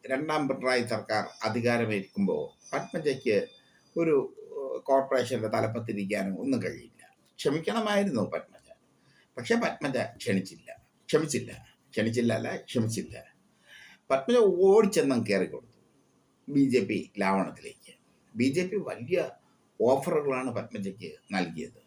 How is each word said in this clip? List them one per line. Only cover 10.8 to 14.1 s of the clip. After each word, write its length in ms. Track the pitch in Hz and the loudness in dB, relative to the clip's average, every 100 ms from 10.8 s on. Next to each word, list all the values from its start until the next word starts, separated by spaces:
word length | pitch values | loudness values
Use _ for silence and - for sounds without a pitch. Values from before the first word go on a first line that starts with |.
| _ _ - | _ _ -2
ക്ഷമിച്ചില്ല, 420 | 151 160 123 110 - - _ _ | 0 0 -4 -6 -14 -20 _ _
ക്ഷണിച്ചില്ല 400 | - 110 117 117 | -2 0 2 0
അല്ല, 160 | 110 117 95 - | 0 -4 -8 -4
ക്ഷമിച്ചില്ല. 500 | - 110 98 - - - _ _ _ _ - - - _ | -2 -2 -2 -8 -14 -20 _ _ _ _ -20 -20 -20 _